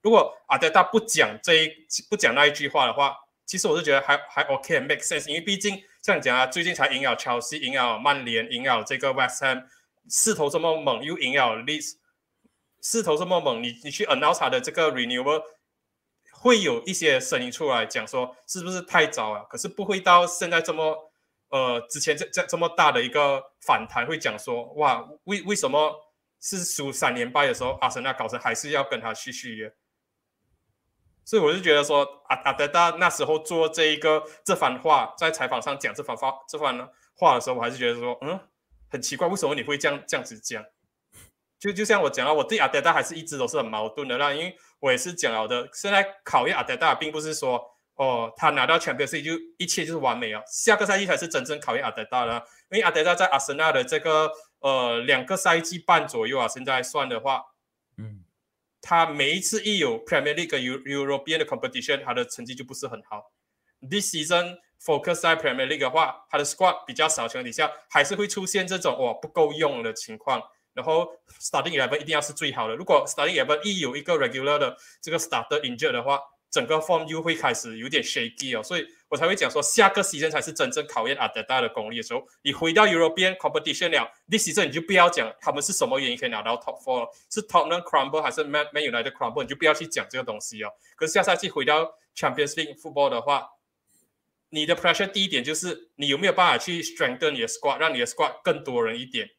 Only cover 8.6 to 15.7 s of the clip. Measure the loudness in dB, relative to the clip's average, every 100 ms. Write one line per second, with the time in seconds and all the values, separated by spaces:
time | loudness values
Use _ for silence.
8.6 | 0 0 0 -2 -2 0 0 0 -2 -2
9.6 | -8 _ _ _ _ 0 0 2 0 0
10.6 | 0 0 0 -2 -4 -4 0 2 2 0
11.6 | -4 -6 -6 -14 _ _ _ _ _ _
12.6 | _ _ -4 -2 0 0 2 2 2 -2
13.6 | -6 -8 -12 -6 0 4 4 2 2 0
14.6 | -2 0 0 2 -2 -2 0 -2 -4 _
15.6 | _